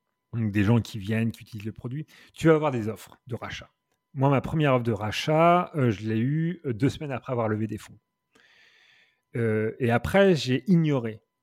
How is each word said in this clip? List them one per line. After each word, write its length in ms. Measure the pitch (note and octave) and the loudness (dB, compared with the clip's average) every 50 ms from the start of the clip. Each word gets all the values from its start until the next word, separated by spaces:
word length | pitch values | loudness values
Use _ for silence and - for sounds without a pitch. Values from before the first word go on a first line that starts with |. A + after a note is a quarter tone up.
| _ _ _ _ _ _ - | _ _ _ _ _ _ -6
donc 180 | A#2 A2+ G#2+ | -4 -4 -2
des 120 | G2 G#2+ G2+ | 0 2 4
gens 160 | G2 A#2 A#2 | 4 4 2
qui 200 | G2+ - - A2+ | 2 -2 -8 -10
viennent, 320 | F#2+ G2+ A2 A2 A2+ A#2 | -6 -4 -2 -2 -2 -2
qui 100 | A2 - | -4 -6
utilisent 240 | A2+ - - G#2+ G2+ | -12 -18 -16 -14 -12
le 60 | G#2+ | -12
produit, 340 | G#2 - - B2 B2 D3+ D3+ - _ - - _ _ | -12 -12 -12 -10 -10 -10 -12 -14 _ -20 -20 _ _
tu 160 | - - D#3+ | 0 4 4
vas 40 | D#3+ | 4
avoir 180 | D#3 D3+ D3+ | 4 2 0
des 160 | C3 A#2 G#2 G#2+ | -2 -2 -4 -6
offres 300 | G#2+ F#2+ - - - - _ | -8 -10 -14 -20 -20 -20 _
de 100 | - A#2 | -14 -12
rachat. 360 | G#2+ - - - - - - _ _ _ _ _ _ _ _ - | -12 -10 -12 -12 -14 -16 -18 _ _ _ _ _ _ _ _ -4
Moi, 140 | C#3+ C3 C#3 | -2 0 2
ma 120 | C#3 B2+ | 2 2
première 340 | - - C#3+ D#3+ D3+ C#3+ C3 | 0 -2 -2 0 2 2 2
offre 80 | B2+ A#2 | 2 2
de 80 | A#2+ | 0
rachat, 800 | A2+ F#2+ G#2+ G#2+ G2+ - - - D#3 D#3 E3 E3+ F3 F3 F3+ - - | -2 -2 -4 -6 -6 -4 -2 0 2 4 4 4 4 4 2 -2 -2
euh, 140 | D#3+ C3 B2 | 0 0 0
je 180 | G#2+ F2+ G#2+ G#2+ | 0 0 -2 -4
l'ai 120 | A2 A2 | -2 0
eue, 420 | A#2 C3+ D3 D#3+ D#3+ E3 F3+ - - | 0 0 0 -2 -2 -4 -4 -6 -6
euh, 80 | C#3+ A#2+ | -8 -4
deux 160 | G2+ C3 C#3+ | 0 0 -2
semaines 220 | D3+ - D#3+ C#3+ | -2 -2 -6 -10
après 200 | C3+ A2 - - | -10 -10 -8 -6
avoir 180 | C3+ A#2+ A2+ G#2+ | -4 -2 -2 -2
levé 160 | G#2+ G#2+ A2 | -2 -2 -4
des 140 | G#2+ A2 G#2 | -6 -6 -10
fonds. 180 | - - - - _ _ _ _ _ _ _ _ _ _ _ _ _ _ _ _ _ _ _ _ _ _ _ _ _ _ - | -14 -16 -20 -20 _ _ _ _ _ _ _ _ _ _ _ _ _ _ _ _ _ _ _ _ _ _ _ _ _ _ -6
Euh, 360 | B2 A#2 A2+ G#2+ A2 G#2+ A2+ - - | -2 0 0 0 0 0 -2 -2 -2
et 100 | - A#2 | 0 2
après, 460 | A#2 A#2+ - - - G3 G3 G3 F3+ | 2 2 0 2 4 4 6 6 4
j'ai 280 | C#3+ B2 B2+ B2+ C3+ - - | 4 2 0 -2 0 2 4
ignoré, 480 | F#3 E3+ D#3+ D3+ C#3+ C3 A#2 A2+ G#2+ G#2+ _ _ _ _ | 4 4 4 2 0 0 -2 -4 -8 -10 _ _ _ _